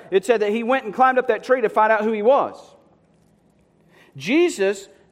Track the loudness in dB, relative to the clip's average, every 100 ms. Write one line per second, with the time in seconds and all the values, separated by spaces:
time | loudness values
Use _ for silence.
0 | -4 -2 0 0 0 -2 -2 -2 -2 0
1 | 2 2 0 -4 0 0 0 2 2 2
2 | 0 0 2 2 0 -6 -20 _ _ _
3 | _ _ _ _ _ _ _ _ _ _
4 | _ -14 -2 0 0 0 -2 -4 -10 _
5 | _